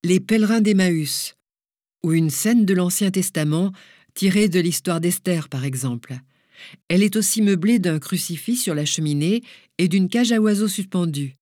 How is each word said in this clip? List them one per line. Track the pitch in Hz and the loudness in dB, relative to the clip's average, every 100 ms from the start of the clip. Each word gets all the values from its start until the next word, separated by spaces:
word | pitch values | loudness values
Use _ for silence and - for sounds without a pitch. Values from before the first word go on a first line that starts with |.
Les | 175 185 | 2 0
Pèlerins | 190 220 214 226 | 2 0 2 2
d'Emmaüs, | 208 202 185 165 147 - - _ _ _ _ _ _ _ | 4 4 2 0 -2 -6 -10 _ _ _ _ _ _ _
ou | 165 | 0
une | 165 160 | 2 0
scène | 135 208 240 202 | 0 2 4 4
de | |
l'Ancien | 185 180 180 202 | 2 0 0 -2
Testament | 190 180 165 151 156 190 190 - _ _ | 0 -4 -2 -2 0 -2 -4 -20 _ _
tirée | - 190 190 214 | -2 0 2 2
de | 175 | 2
l'histoire | 175 - - 170 | 0 -2 -4 -2
d'Esther, | 170 180 - 175 147 | -2 -2 -2 -4 -4
par | 135 | -6
exemple. | 135 131 131 120 - 127 _ _ _ _ - - _ | -6 -4 -4 -6 -8 -16 _ _ _ _ -20 -20 _
Elle | 175 | 2
est | 202 214 | 2 0
aussi | 208 220 | -2 2
meublée | 208 190 190 233 | 2 2 2 2
d'un | 180 156 | 2 -2
crucifix | - 180 - 165 - 247 | -4 -6 -4 -8 -4 -4
sur | - | -2
la | 151 | -4
cheminée | 151 - 156 147 156 226 - - _ - | -4 -4 -2 0 0 -2 -4 -20 _ -2
et | 180 | 0
d'une | 190 185 | 2 2
cage | 233 240 | 2 2
à | 226 | 2
oiseaux | 214 202 208 | 2 2 -2
suspendue. | 190 190 185 170 143 139 135 | -4 -6 -2 -2 -4 -8 -10